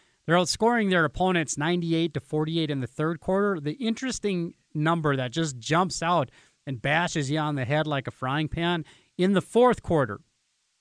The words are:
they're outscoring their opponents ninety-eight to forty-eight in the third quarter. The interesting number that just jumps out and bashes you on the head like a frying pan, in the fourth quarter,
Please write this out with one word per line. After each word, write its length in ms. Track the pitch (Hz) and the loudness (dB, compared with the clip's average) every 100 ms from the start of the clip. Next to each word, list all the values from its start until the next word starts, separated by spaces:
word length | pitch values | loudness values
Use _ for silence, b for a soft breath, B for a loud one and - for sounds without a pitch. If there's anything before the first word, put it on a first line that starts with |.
| b b - | b b 2
they're 80 | |
outscoring 560 | 175 175 - 226 240 202 | 2 2 2 2 2 2
their 140 | 180 | 2
opponents 520 | 151 - 185 175 151 143 | 2 2 2 2 0 -2
ninety-eight 580 | 156 180 170 165 165 | 0 0 0 0 0
to 60 | 143 | -4
forty-eight 500 | - 151 156 165 151 | -4 -2 -2 -2 -2
in 100 | 139 | -2
the 80 | 123 | -4
third 320 | - 156 165 | -4 -4 -2
quarter. 400 | - 190 202 180 | -2 0 0 -2
The 140 | 143 | -4
interesting 800 | 151 226 226 262 - 208 175 170 - _ | -4 -4 -4 -6 -4 -2 -2 -4 -8 _
number 400 | 151 156 170 151 | -2 0 2 2
that 160 | 135 123 | 0 -2
just 300 | 165 160 123 | -2 -4 -4
jumps 420 | 110 160 185 - | 0 0 0 -2
out 300 | 170 175 123 b b b - | 0 0 0 b b b -10
and 160 | 120 | -6
bashes 480 | 135 160 175 160 135 | 0 0 0 -2 -2
you 80 | 156 | -2
on 160 | 151 | -2
the 100 | 139 | -2
head 220 | 123 151 151 | 0 0 0
like 220 | 139 127 | -4 -6
a 20 | |
frying 380 | - 131 147 151 | -8 -4 -2 -2
pan, 360 | 170 170 170 b b b - | -2 -2 -2 b b b 0
in 180 | 185 | 2
the 80 | 190 | 2
fourth 400 | - 226 247 - | 2 4 4 4
quarter, 380 | - 160 117 101 _ _ _ _ _ _ | 0 0 0 -4 _ _ _ _ _ _